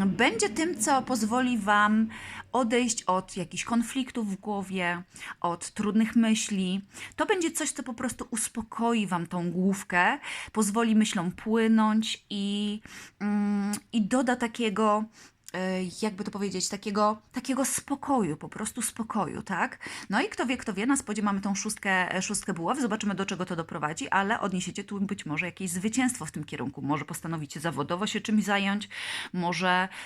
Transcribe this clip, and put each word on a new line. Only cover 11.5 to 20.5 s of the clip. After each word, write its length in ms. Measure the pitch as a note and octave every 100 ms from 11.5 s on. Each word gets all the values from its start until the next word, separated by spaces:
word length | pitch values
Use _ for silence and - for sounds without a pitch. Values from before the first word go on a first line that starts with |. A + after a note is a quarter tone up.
| A3+ A3+ A3+ G#3+ G#3+ A3 - _
i, 500 | G3+ G3+ G3+ G#3 G#3+ - - - -
mm, 520 | G3+ G#3 G#3 G#3 G3+ G#3 -
i 100 | A#3
doda 340 | G3+ B3+ B3+ A#3+
takiego, 680 | A#3 A3+ A3+ G3 A3 G#3 A3 - - _ -
e, 300 | F3 F#3 F#3 F#3 -
jakby 220 | G#3+ F#3+
to 60 | G#3
powiedzieć, 380 | G3 G3 F#3 -
takiego, 540 | G3+ G#3+ G3+ G#3 A3 -
takiego 320 | B3+ - C4
spokoju, 720 | C4 - - C#4 - C4+ F3+ D#3
po 120 | D#3+
prostu 340 | - G#3+ -
spokoju, 600 | G#3+ - A3+ A3 E3+ -
tak? 360 | - F3 B3 - - - -
No 120 | G3+
i 60 | G4+
kto 180 | -
wie, 100 | C4